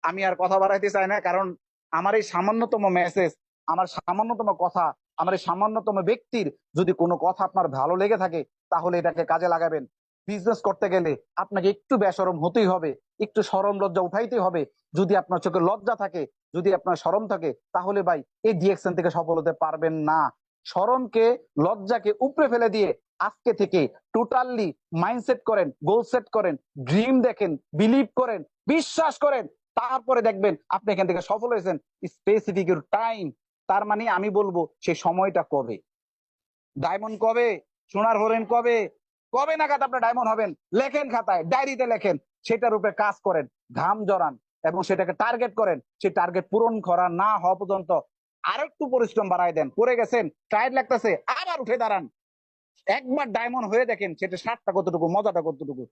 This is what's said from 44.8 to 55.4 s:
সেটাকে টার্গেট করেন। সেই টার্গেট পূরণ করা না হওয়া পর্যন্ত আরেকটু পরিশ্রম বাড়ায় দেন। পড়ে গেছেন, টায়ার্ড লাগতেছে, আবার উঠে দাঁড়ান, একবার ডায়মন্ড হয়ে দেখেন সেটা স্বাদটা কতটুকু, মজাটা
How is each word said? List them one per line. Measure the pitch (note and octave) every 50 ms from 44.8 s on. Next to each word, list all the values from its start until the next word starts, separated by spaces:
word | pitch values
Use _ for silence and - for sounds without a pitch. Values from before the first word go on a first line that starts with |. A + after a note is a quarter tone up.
| F3+ -
সেটাকে | F#3+ F3+ F#3+ F3 F3 _ G#3+
টার্গেট | A3+ B3 A#3+ B3 A#3 G3 G#3+
করেন। | A3 G3 E3 C3+ - _ _ _
সেই | - G3 E3 G3+
টার্গেট | F3 F3+ F3 F#3 F3 _ F#3
পূরণ | G#3+ A3+ A#3 A3+ A3 F3+ F3+
করা | F3 F3 F3+ F3+ E3+ E3+
না | G3 G#3+ G#3+ G3 E3+
হওয়া | F3+ F#3+ F3+
পর্যন্ত | G3+ F3+ G3 F#3+ F3+ D#3 F3+ D#3 - _ _ _ _ _ _ _ -
আরেকটু | F3 F#3+ A#3+ D#4+ D#4 _ _ D4+ C4+ B3
পরিশ্রম | B3+ A#3 G#3+ - G#3+ G#3 F#3+ F#3
বাড়ায় | F3 F3+ F3 D#3+ D#3
দেন। | D3+ C3+ - -
পড়ে | A3+ B3 B3+ A#3
গেছেন, | A3+ - - A#3+ G#3+ D#3 _ _ _ _ -
টায়ার্ড | G#3 A3+ C4 B3+ C4
লাগতেছে, | B3+ - C4 A3+ - A3+ F3+ - - - B3+ C#4+
আবার | F#4 F#4 E4+ D#4 C4
উঠে | G#3+ A#3 A#3+ A#3
দাঁড়ান, | A3 G#3 F#3+ D#3 A#2 _ _ _ _ _ _ _ _ _ _ _ _ _ _ _
একবার | - G3 C4+ C4 B3+ B3+ D4 C#4+ B3 G3
ডায়মন্ড | A#3 A#3 A#3+ A#3+ - A#3 G3 G3+
হয়ে | A#3 B3+ A3+
দেখেন | A3+ F3+ G3+ F#3+ E3 -
সেটা | F#3+ F3+ F3 F3+ -
স্বাদটা | A3 A#3 - _ - F#3
কতটুকু, | G3 F3+ F3+ E3+ F3 D#3+ E3 F3
মজাটা | G3+ G#3 G#3 F3+ F3